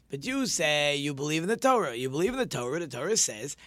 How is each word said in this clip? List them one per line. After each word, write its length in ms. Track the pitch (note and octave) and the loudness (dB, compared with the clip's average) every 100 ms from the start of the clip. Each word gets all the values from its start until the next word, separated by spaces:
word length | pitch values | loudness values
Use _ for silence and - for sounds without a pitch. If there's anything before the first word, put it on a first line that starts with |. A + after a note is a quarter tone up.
| - | -12
But 140 | C#3 | -8
you 220 | G#3 C4+ A3+ | -4 -2 0
say 500 | - D#3 D3 D3 C#3+ | 2 2 4 2 2
you 180 | C#3+ | -2
believe 280 | C#3 D3 D#3+ | -2 -2 0
in 60 | F3 | 0
the 80 | A3+ | 2
Torah. 380 | C4 B3 D3+ | 4 4 2
You 160 | A#2 C3 | -2 -2
believe 220 | C#3 G3 | 0 0
in 60 | C4 | 0
the 80 | A#3 | -2
Torah. 340 | C3 B2 D#3+ | -2 -4 -4
The 80 | E3 | -6
Torah 280 | B2 E3 A3 | -4 0 2
says 400 | - G#2+ C#3 - | 0 -2 -10 -10